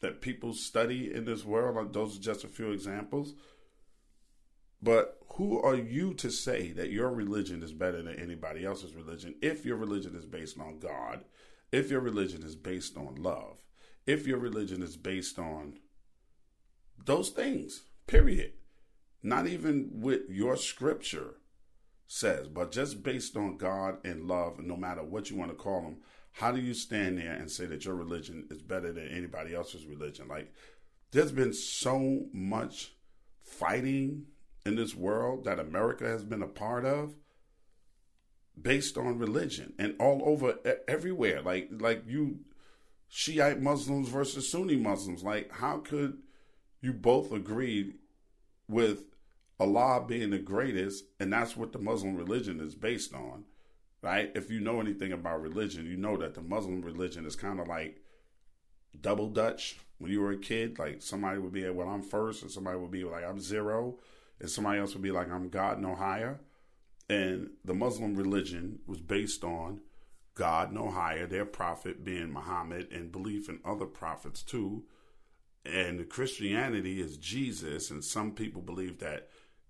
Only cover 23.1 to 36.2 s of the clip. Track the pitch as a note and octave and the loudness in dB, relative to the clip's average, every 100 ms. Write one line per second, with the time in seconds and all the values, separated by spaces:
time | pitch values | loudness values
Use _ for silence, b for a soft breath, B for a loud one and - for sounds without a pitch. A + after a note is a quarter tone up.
23.1 | B2+ - G#2+ G2+ F2 F2+ G2 F#2+ F#2 F#2 | -2 -4 -2 -2 0 0 0 -2 -2 -6
24.1 | D#2+ F2 F2+ E2+ E2+ F2 F2+ F2+ E2 D#2 | -6 0 2 0 -2 -6 -4 -4 -4 -4
25.1 | G#2 G2 G2+ E2+ D#2+ G2 F#2+ D#2+ D#2 B | -6 -4 -4 -6 -4 -2 -2 -2 -10 B
26.1 | B B - A#2 B2+ B2 A#2 - G#2+ F#2 | B B 0 0 2 0 -4 -2 0 2
27.1 | F2+ E2 - - - F2 D2+ F#2+ F2+ E2 | 0 -2 -6 -6 -6 -4 -4 -4 -4 -4
28.1 | E2+ D#2 E2 D2+ D#2 D#2 F#2 E2+ E2 D2+ | -6 -6 -10 -12 -14 -6 -4 -2 -6 -6
29.1 | F2 E2+ D#2+ E2 E2+ E2+ D#2 D#2 D2 D2 | -6 -4 -6 -4 -4 -4 -8 -12 -8 -8
30.1 | C2+ C2 D2+ - B B B B B - | -8 -10 -10 -10 B B B B B 4
31.1 | C#3 D3 C3 B2+ - - - B2+ C3+ C3+ | 6 6 4 2 2 -4 0 2 4 4
32.1 | C3+ - F#2+ F#2+ A2 - - - - - | 2 0 -4 0 0 -2 -6 -14 -16 -20
33.1 | - - - - - E2 A#2 C3 C3+ C3+ | -20 -20 -20 -18 -2 2 2 2 2 2
34.1 | D3 C#3+ - - - G#2 A2 A2 F2+ F#2 | -2 -8 -18 -20 -4 0 2 0 0 2
35.1 | G#2+ A#2+ C3 - F2 D#2 F2+ A#2 A#2+ A#2 | 4 2 0 0 0 0 2 2 2 0
36.1 | A2+ | -2